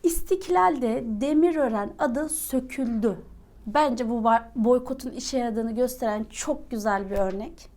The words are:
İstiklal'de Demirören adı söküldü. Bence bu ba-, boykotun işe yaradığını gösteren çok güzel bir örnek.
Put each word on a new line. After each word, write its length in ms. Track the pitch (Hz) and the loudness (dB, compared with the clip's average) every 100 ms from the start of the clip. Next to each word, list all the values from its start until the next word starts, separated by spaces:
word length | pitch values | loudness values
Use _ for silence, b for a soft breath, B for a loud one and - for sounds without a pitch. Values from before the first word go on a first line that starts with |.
İstiklal'de 1000 | 339 339 - 381 - 359 370 285 240 240 233 | 2 0 0 -2 0 4 4 2 0 -2 -4
Demirören 880 | 208 269 302 339 320 262 220 202 - | -2 2 4 4 4 0 0 -4 -2
adı 300 | 294 240 311 | -2 0 -4
söküldü. 840 | - - 262 254 - 254 226 220 185 - - - - - | -6 -2 -4 -4 -4 -2 0 0 -2 -10 -20 -20 -14 -2
Bence 420 | 240 302 240 233 | 2 2 2 -2
bu 40 | |
ba-, 300 | 240 226 226 233 254 | 0 4 2 0 0
boykotun 560 | 226 247 247 262 254 | 4 4 2 -8 -8
işe 260 | - - 262 | -8 -4 -2
yaradığını 380 | 240 220 226 220 | -2 -2 -2 0
gösteren 480 | 247 247 233 214 | -2 0 -2 -2
çok 480 | 220 - - 285 - | -6 -8 -4 -4 -4
güzel 380 | 233 214 196 196 | -4 0 0 0
bir 80 | 202 | 0
örnek. 560 | 190 196 247 - - | 0 -2 -8 -14 -20